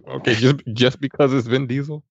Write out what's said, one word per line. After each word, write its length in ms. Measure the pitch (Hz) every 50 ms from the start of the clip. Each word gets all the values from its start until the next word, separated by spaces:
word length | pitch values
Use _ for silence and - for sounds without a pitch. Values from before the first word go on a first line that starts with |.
| - -
Okay, 240 | - - - 131 117
just, 240 | 113 120 131 143 135 - 120 107
just 260 | 117 123 131 - -
because 320 | 139 131 - - 143 131
it's 140 | 131 139 113 117
Vin 200 | 123 131 139 120
Diesel?" 360 | 127 139 139 151 151 151 - _